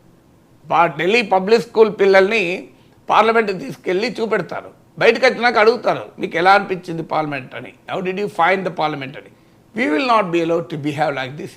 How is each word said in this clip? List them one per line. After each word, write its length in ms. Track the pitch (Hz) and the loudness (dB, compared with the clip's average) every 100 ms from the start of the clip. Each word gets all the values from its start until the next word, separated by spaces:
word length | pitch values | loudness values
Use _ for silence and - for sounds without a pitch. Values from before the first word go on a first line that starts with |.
| _ _ _ _ _ _ - | _ _ _ _ _ _ -2
బా-, 240 | 151 170 147 | 2 2 0
ఢిల్లీ 240 | 175 233 | 0 0
పబ్లిక్ 400 | 208 190 185 226 | 2 0 2 2
స్కూల్ 300 | - 214 214 190 | 2 4 4 4
పిల్లల్ని 420 | 202 190 190 226 175 185 - _ _ _ - | 4 6 6 2 -2 -4 -10 _ _ _ 0
పార్లమెంట్కి 480 | 165 220 226 214 190 | 2 4 2 0 -4
తీసుకెళ్ళి 500 | 269 147 196 185 233 214 | -8 -10 -4 -2 -2 -4
చూపెడతారు, 500 | 220 208 160 98 - - _ - | -4 -4 -4 -10 -12 -18 _ 0
బయటకు 260 | 190 240 254 | 2 4 2
వచ్చినాక 320 | 214 240 226 | 2 0 4
అడుగుతారు, 440 | 214 240 240 147 107 - | 4 2 0 -2 -4 -10
"మీకు 180 | 190 160 | -6 0
ఎలా 160 | 180 202 | 4 4
అనిపించింది 440 | 196 180 - 165 | 2 -6 -6 -8
పార్లమెంట్?" 500 | 160 156 151 139 123 | -4 -4 -4 -6 -10
అని, 180 | 117 101 - - | -14 -16 -18 -10
"How 80 | 143 180 | -8 -6
did 100 | 185 | -6
you 60 | 208 - | -6 0
find 220 | 170 190 185 | 2 2 -2
the 60 | 165 | -4
parliament?" 340 | 156 143 135 143 | -4 -4 -10 -14
అని. 100 | - _ _ _ _ | -20 _ _ _ _
"We 100 | 208 277 | -6 -2
will 140 | 302 262 | -2 0
not 120 | 220 185 | 0 0
be 80 | 170 165 | -2 0
allowed 200 | 170 - | -2 -4
to 40 | 151 143 | -8 -6
behave 260 | 139 156 135 | -2 -2 -4
like 160 | 131 147 | -8 -10
this 120 | - | -14